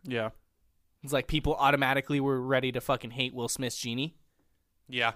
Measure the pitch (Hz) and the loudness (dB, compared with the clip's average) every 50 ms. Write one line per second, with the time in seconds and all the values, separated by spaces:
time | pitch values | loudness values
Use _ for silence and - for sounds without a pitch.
0 | - - 127 117 110 110 - - _ _ _ _ _ _ _ _ _ _ _ _ | -10 -6 -4 -2 -2 -4 -6 -10 _ _ _ _ _ _ _ _ _ _ _ _
1 | - 139 139 139 120 - - 156 143 143 151 - 135 139 143 143 139 131 135 139 | -6 -2 -2 -2 0 0 0 0 2 2 2 4 4 4 6 6 4 2 2 2
2 | 135 - 147 143 135 139 135 131 123 127 135 127 127 131 123 123 - - 139 123 | 0 0 0 0 2 2 0 0 0 2 2 2 2 0 -2 -2 -2 0 -2 -2
3 | - 117 117 127 131 127 127 123 120 117 - - 131 123 - - - 120 117 123 | -2 -6 -4 -4 -4 -4 -4 -4 -4 -4 -4 -4 -4 -6 -6 -6 -6 -4 -4 -4
4 | 139 165 - _ _ _ _ _ _ _ _ _ _ _ _ _ _ - 127 123 | -4 -6 -8 _ _ _ _ _ _ _ _ _ _ _ _ _ _ -8 -2 0
5 | 120 113 110 | 0 2 2